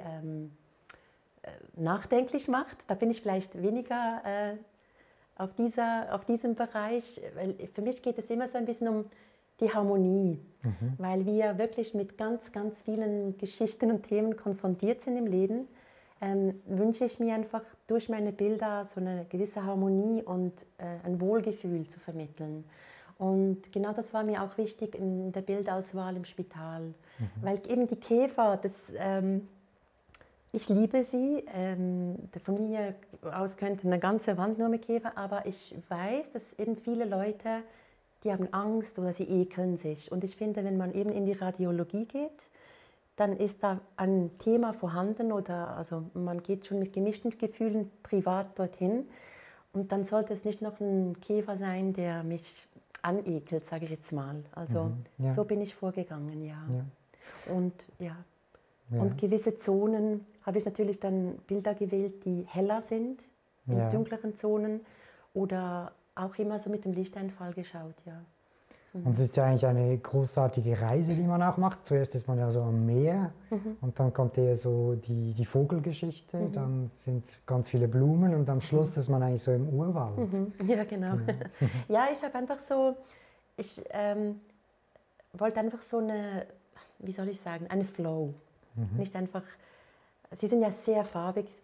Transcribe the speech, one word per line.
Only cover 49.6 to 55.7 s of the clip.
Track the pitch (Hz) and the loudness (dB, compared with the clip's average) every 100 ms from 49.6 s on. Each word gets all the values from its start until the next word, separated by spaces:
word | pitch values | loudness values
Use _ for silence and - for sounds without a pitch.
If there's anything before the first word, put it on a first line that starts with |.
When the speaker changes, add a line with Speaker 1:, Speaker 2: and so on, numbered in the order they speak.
| _ | _
Speaker 1:
und | 196 196 | -6 -2
dann | 196 | 0
sollte | 196 214 214 | 2 2 0
es | 202 | -2
nicht | 214 208 | -4 -4
noch | 214 208 | -6 -4
ein | 202 190 185 175 | 0 2 2 -2
Käfer | - 214 208 190 | -2 0 0 -2
sein, | 190 185 190 | -2 0 0
der | 190 175 170 | 0 -2 -2
mich | 165 170 - - - - _ - | -2 -4 -8 -20 -20 -20 _ -4
anekelt, | 175 196 185 156 147 160 - | -2 0 0 -4 -2 -4 -4
sage | 165 | -8
ich | 160 | -6
jetzt | 156 - | -8 -6
mal. | 147 139 147 147 | -6 -4 -8 -10
Also | - 165 165 | -10 -4 -2
Speaker 2:
Mhm, | 165 120 - - | 0 -4 -8 -4
ja. | 226 | 0
Speaker 1:
so | - | 2
bin | 208 208 | 2 0
ich | 202 | -2